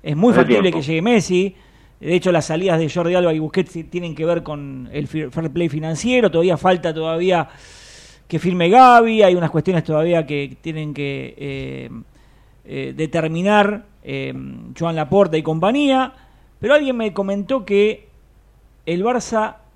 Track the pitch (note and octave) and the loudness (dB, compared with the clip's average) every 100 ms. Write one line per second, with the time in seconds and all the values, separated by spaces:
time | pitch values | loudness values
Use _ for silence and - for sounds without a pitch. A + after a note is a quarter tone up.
0 | - D3 A3+ B3 A#3+ A3 F#3 E3+ C#3 D#3+ | -4 2 4 4 4 4 2 0 -2 -2
1 | G3+ A#3 E3+ F3+ G3 - - _ _ _ | 2 2 2 0 0 -6 -20 _ _ _
2 | - F3 F#3 E3+ D3 D#3+ F#3 E3 D#3+ F3 | -2 0 2 0 0 -2 0 0 0 -2
3 | E3+ F3+ F3 D#3+ D#3 F#3+ F3+ E3+ D3+ F3 | 0 2 2 0 -2 -2 -4 -6 -10 -8
4 | F3 D#3+ D#3+ E3+ D#3 D3 C#3+ C3 B2 C#3+ | -8 -4 -2 -2 -4 -12 -10 -14 -10 -8
5 | C#3+ D#3+ D3+ D#3 D#3+ D3 E3+ D3 D#3 D#3+ | -6 -6 -6 -6 -6 -2 -4 -4 -6 -4
6 | A3+ B3+ G#3+ D#3+ F3 F3 F#3 F#3 E3+ D#3 | 0 2 4 2 0 2 2 2 -2 -4
7 | D#3+ E3 F#3 F3 C#3+ - - - - - | -4 -2 0 0 -2 -10 -20 -20 -20 -20
8 | - - _ D#3+ F3+ F3+ E3+ A#3+ B3+ A#3+ | -20 -20 _ -4 -2 0 4 8 10 8
9 | A3+ A3 G3 F3+ E3 E3 E3 F3+ D#3 D#3 | 6 4 4 4 0 0 0 -2 0 0
10 | E3 E3+ C#3+ D3 C#3+ C3 E3 D#3 D3+ C#3+ | 2 0 0 -6 -6 -10 -10 -8 -8 -6
11 | C#3 C#3 C3 - C#3+ C3+ C3 C3+ B2+ A2+ | -6 -6 -10 -12 -10 -10 -10 -12 -14 -16
12 | A2+ _ _ _ _ _ - C#3 C3+ C3 | -18 _ _ _ _ _ -14 -10 -10 -6
13 | D#3 E3+ D#3 E3 F#3+ G#3 G3+ G#3 - _ | -4 -2 -4 -2 2 2 2 -2 -12 _
14 | - C3+ C3+ C3 C3+ B2 A#2 B2+ E3 D#3+ | -12 -10 -8 -10 -12 -14 -18 -8 -4 -4
15 | D3 F#3+ F#3+ D#3+ D#3+ D#3+ F#3 C4+ C#4+ C4 | 0 2 4 2 -2 0 0 2 2 2
16 | B3+ - _ _ _ _ G#3 D4 C#4 A#3+ | 0 -8 _ _ _ _ 2 2 2 -2
17 | A3 F#3 G3 G3+ G3 C4 F#3 G3+ G#3+ - | -4 -4 -4 -4 -2 -4 0 2 2 0
18 | - _ _ _ _ _ _ _ - F3 | -14 _ _ _ _ _ _ _ -6 -2
19 | G#3+ B3 - A3+ G#3+ - _ | -2 -2 -2 -4 -4 -8 _